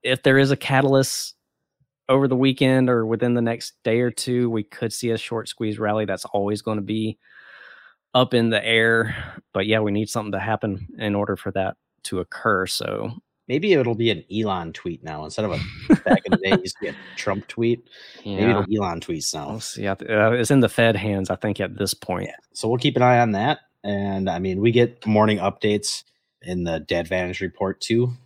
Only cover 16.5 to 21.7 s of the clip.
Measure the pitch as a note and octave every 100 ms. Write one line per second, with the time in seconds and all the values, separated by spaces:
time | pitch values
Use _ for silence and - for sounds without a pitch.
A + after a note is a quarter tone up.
16.5 | F#3 F#3 - - - - - - G2+ -
17.5 | - A#2 A#2+ _ - - - G#2 F#2+ A2+
18.5 | A2+ F#2 G#2+ F#2+ E2+ - D#2+ - D#2 D2
19.5 | A2 - A2+ G2+ G2 - G#2+ A2 A#2+ A2+
20.5 | C#3 A#2 - A2+ G2+ G#2 G2 F#2+ F2+ G#2+
21.5 | G2 F#2+